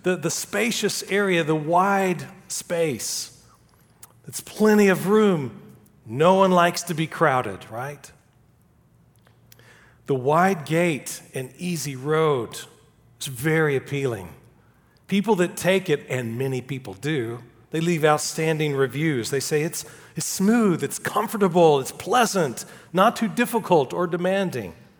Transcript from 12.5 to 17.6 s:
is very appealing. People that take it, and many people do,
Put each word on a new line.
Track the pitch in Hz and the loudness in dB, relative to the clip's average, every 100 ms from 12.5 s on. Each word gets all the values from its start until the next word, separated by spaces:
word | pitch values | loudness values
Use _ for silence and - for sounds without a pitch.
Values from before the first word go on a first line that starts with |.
| - - _ _ _ _ _ | -12 -18 _ _ _ _ _
is | 147 | -12
very | 123 151 160 156 135 | -6 -2 0 2 -2
appealing. | 123 143 135 110 90 - _ _ _ _ _ _ _ | -4 -4 -4 -6 -10 -18 _ _ _ _ _ _ _
People | 196 202 202 | -2 2 2
that | 175 - | 0 0
take | 165 190 185 | 0 0 2
it, | 143 - | -2 -2
and | 131 117 113 | -6 -4 -4
many | 135 131 | -4 -4
people | 123 135 131 | -6 -10 -10
do, | 95 139 156 113 120 - _ | -10 -4 -4 -4 -8 -14 _